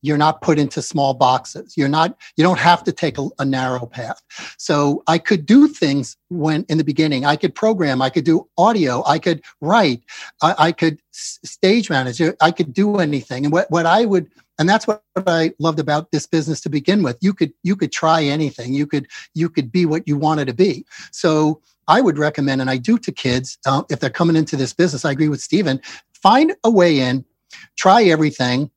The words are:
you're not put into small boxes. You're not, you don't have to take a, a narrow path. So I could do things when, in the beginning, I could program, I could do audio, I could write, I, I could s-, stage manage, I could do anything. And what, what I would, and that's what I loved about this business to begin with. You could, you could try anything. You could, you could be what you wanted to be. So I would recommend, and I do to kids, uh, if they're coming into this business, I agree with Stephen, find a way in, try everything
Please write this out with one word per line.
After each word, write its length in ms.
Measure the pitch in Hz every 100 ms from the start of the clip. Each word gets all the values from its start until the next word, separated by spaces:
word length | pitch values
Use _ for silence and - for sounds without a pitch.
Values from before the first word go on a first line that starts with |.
you're 160 | 139 151
not 240 | 151 156
put 160 | - 151
into 240 | 143 -
small 320 | - 156 139
boxes. 640 | 123 127 127 - - - -
You're 140 | 139
not, 280 | 151 165 - - -
you 60 |
don't 140 | 165 185
have 260 | 170 175 -
to 60 |
take 260 | 170 165 131
a, 100 | 139 -
a 80 | 139
narrow 400 | 131 127 127 120
path. 360 | - 120 - _ - - -
So 460 | - 147 147 147 -
I 100 | 165
could 280 | - 196 147
do 220 | 240 294
things 480 | 294 151 139 123 - _
when, 360 | 175 151 151 127
in 80 | 156
the 60 |
beginning, 420 | 156 147 156 139 143
I 100 | 151
could 180 | 180
program, 480 | - 220 220 156 127
I 80 | 131
could 140 | 165
do 240 | 139 165 - -
audio, 460 | 190 233 143 160 175
I 140 | 156
could 240 | 175 156 - _
write, 420 | 147 220 180 120 _ - - _
I, 140 | 160 -
I 140 | 160
could 300 | 170 165 151 _
s-, 260 | - - -
stage 460 | - - 185 226 214
manage, 320 | 143 127 117 165 170
I 100 | 160
could 220 | 170 165
do 240 | 127 208 202
anything. 460 | 160 147 - 123
And 80 | 143
what, 180 | 165 -
what 160 | 170 165
I 200 | 190 233
would, 260 | 190 156 _ _ -
and 120 | 165
that's 180 | 214 -
what 160 | 214 _ - 190
I 240 | 165 160 -
loved 200 | 156 156
about 320 | 151 151 156
this 140 | 151 -
business 360 | 165 147 156
to 80 | -
begin 340 | 147 143 202
with. 140 | 156 120
You 120 | 185
could, 180 | 196 156 -
you 120 | 175 196
could 160 | 151
try 320 | - 160 160
anything. 500 | 147 147 151 - 123
You 140 | 135 147
could, 200 | 143 - - -
you 160 | - 165
could 200 | 160 131
be 160 | 180 170
what 220 | 156 -
you 100 | 147
wanted 280 | 151 156 131
to 80 |
be. 320 | 117 185 - - - -
So 500 | - 175 156 151 151 _ _ -
I 100 | 202
would 180 | 262 147
recommend, 440 | 151 151 139 135
and 80 | 131
I 80 | 131
do 200 | 123 165
to 120 | -
kids, 460 | 127 131 123 131 - -
uh, 180 | 143 -
if 100 | 151
they're 100 | 139
coming 280 | - 170 160
into 180 | 156 139
this 160 | 131
business, 320 | - 175 143
I 80 | 160
agree 180 | 139 151
with 120 | 143
Stephen, 400 | - 160 175 135 - - _
find 400 | _ 190 240 320 -
a 80 | -
way 280 | 220 175 147
in, 260 | 127 131 - _ _ - - -
try 280 | 190 208
everything 680 | 208 160 156 - 123 123 147